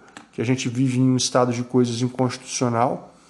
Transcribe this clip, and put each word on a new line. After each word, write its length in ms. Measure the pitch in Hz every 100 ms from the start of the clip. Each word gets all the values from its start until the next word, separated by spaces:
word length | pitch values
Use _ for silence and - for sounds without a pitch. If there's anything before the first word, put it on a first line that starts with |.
| - - -
que 100 | -
a 40 | 117
gente 240 | 131 127
vive 300 | 117 135 127
em 100 | 131
um 80 | 127
estado 340 | - 131 123
de 120 | 117
coisas 380 | 123 127 123 117
inconstitucional, 1120 | 123 123 127 - - - 123 117 127 180 - - _